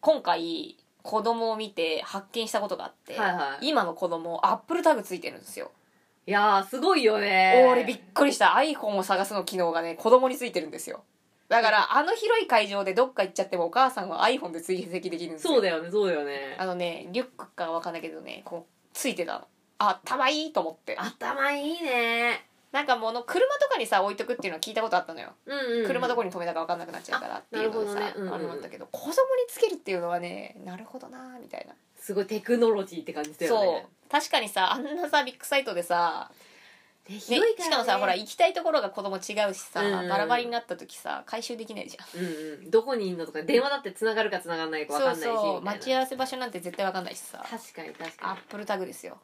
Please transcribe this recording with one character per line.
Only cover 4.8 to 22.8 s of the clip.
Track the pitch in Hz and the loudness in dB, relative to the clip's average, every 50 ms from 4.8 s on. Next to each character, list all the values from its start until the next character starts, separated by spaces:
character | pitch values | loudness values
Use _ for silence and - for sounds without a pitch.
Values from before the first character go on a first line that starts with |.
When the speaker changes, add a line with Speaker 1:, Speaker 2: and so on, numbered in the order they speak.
| 311 | 4
Speaker 1:
タ | 320 302 | 4 4
グ | 233 196 | 4 0
つ | - 185 | -6 -8
い | 175 | -8
て | - - | -8 -10
る | - - | -12 -12
ん | |
で | - - | -16 -14
す | - - | -12 -10
よ。 | 76 - - _ _ _ _ _ _ _ _ _ _ - | -10 -12 -14 _ _ _ _ _ _ _ _ _ _ -2
Speaker 2:
い | |
や | 196 202 208 214 202 196 | 2 4 4 6 4 4
ー、 | 196 | 2
す | 190 - 254 | 0 -4 0
ご | 262 370 381 | 4 4 4
い | 311 254 | 6 6
よ | 214 214 214 | 6 4 6
ね。 | 202 202 190 190 185 185 190 254 254 254 | 2 4 6 6 8 10 10 10 10 10
Speaker 1:
俺 | 254 247 247 | 8 6 4
び | 202 233 | 0 -4
っ | 202 - - - | -6 -8 -4 2
く | - 285 | 4 4
り | 285 | 4
し | 269 - | 6 6
た。 | 208 180 175 220 | 6 6 8 6
iPhone | 277 320 294 - - 214 208 196 | 4 4 0 -2 -2 -2 0 0
を | 185 | 2
探 | - 196 185 196 | 2 2 2 2
す | 196 214 | 0 -2
の | 202 180 | -4 -4
機 | 180 - 185 | -2 0 0
能 | 175 170 | 0 2
が | 165 165 | 2 0
ね、 | 165 165 165 | -2 -2 -6
子 | - - 220 | 0 6 8
供 | 240 254 262 262 | 8 8 8 6
に | 254 - | 0 0
つ | 247 | -4
い | 233 | -2
て | 180 180 | -2 -2
る | 156 151 | -4 -4
ん | |
で | - - | -10 -12
す | - - | -10 -10
よ。 | - - - _ _ _ _ _ _ _ _ _ | -12 -12 -14 _ _ _ _ _ _ _ _ _
だ | - 233 - | 4 6 6
か | 220 | 6
ら、 | 214 214 - - - 262 | 6 6 4 4 4 2
あ | 294 | 4
の | 339 440 | 4 0
広 | 453 440 440 466 453 392 | 0 2 2 2 2 4
い | - | 4
会 | 254 220 214 202 | 4 4 4 4
場 | 202 202 196 | -2 -2 -2
で | 190 185 | 0 2
ど | 185 175 175 | 2 2 2
っ | - | 2
か | - 196 | -2 -2
行 | 185 | 0
っ | 185 | 0
ち | - | -4
ゃ | 190 | -4
っ | 190 | -2
て | - 180 | 0 -2
も | 170 | -2
お | 170 | 0
母 | 170 233 262 262 | 4 4 4 4
さ | 254 220 190 | 2 -2 -6
ん | 190 | -6
は | 165 - - 220 | -2 2 2 2
iPhone | 262 269 294 175 | 2 2 -4 -8
で | 165 165 | -10 -10
追 | 160 - 185 180 190 | -4 -4 -4 -4 -2
跡 | 180 | -6
で | 170 180 | -8 -6
き | - 180 170 165 170 | -6 -6 -6 -6 -8
る | 160 | -8
ん | 165 | -10
で | 156 | -6
す | - - | -2 2
よ。 | 302 | 4
Speaker 2:
そ | 254 | 4
う | 202 | 4
だ | 185 | 4
よ | 165 160 | 0 0
ね、 | 165 170 | -4 -2
そ | 180 214 208 | 0 2 2
う | 185 | 2
だ | 175 | 2
よ | 151 147 | 0 -2
ね。 | 143 143 139 139 135 131 - | -4 -6 -6 -8 -8 -6 -6
Speaker 1:
あ | 185 190 | -4 -4
の | 180 | -2
ね、 | 180 175 175 165 147 - 175 | -2 -4 -4 -4 -8 -12 -6
リ | 180 233 | -4 -6
ュ | 247 | -6
ッ | - _ | -6 _
ク | _ - - _ | _ -18 -16 _
か | - 175 165 | -8 -6 -4
わ | 165 165 | -4 -4
か | 165 180 | -4 -6
ん | 165 | -8
な | 165 | -8
い | 160 | -10
け | 165 | -10
ど | 160 160 | -12 -12
ね、 | - - - - - | -14 -14 -14 -14 -14
こ | - 170 170 175 _ | -12 -12 -12 -14 _
う、 | _ _ _ _ _ | _ _ _ _ _
つ | - - 269 | -4 -4 -4
い | 202 | -2
て | 175 175 | -2 -4
た | - - - | -4 -4 -8
の。 | - _ _ _ _ _ _ _ | -8 _ _ _ _ _ _ _
頭 | 208 208 185 - _ - 254 262 269 262 | 0 0 0 0 _ -6 -2 2 2 2
い | 302 302 311 320 | 2 0 -4 -2
い | - | -2
と | - | -2
思 | 180 160 | -2 -2
っ | - | -8
て。 | _ _ - - - | _ _ -10 -8 -6
Speaker 2:
頭 | - 214 - _ - - - 277 269 277 285 | -8 -10 -8 _ -6 -6 -2 0 0 0 0
い | 285 285 302 330 339 | -2 -4 -6 -6 -4
い | |
ね。 | 339 285 254 240 233 233 233 233 240 240 220 - - _ _ _ _ _ | -4 -2 0 0 2 2 0 0 0 0 0 -2 -6 _ _ _ _ _
Speaker 1:
な | - 185 | -4 -4